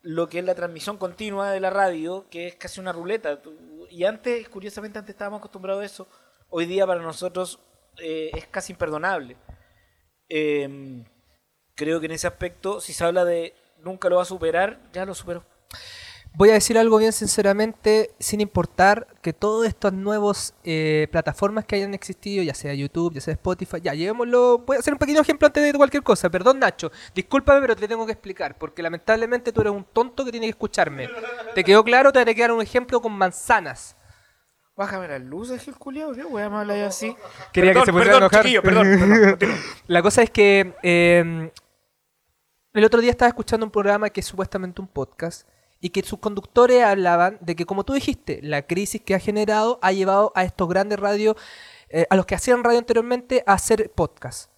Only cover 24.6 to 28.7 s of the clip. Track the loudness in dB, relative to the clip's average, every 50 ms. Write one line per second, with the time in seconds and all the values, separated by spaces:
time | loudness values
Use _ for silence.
24.6 | 2 -2 -4 -2 -2 -4 -2 -2 -2 2 2 2 2 2 2 4 2 2 4 4
25.6 | 0 2 4 2 2 2 2 -4 2 2 0 2 2 -2 -2 2 2 2 2 4
26.6 | 2 0 0 -4 -12 -12 -12 -14 -20 -10 _ -10 -6 _ -2 0 4 4 4 4
27.6 | 4 0 -2 -2 -4 -8 -6 -6 -6 -8 -8 -10 _ -16 -12 -10 -10 -10 -10 _
28.6 | -14 -14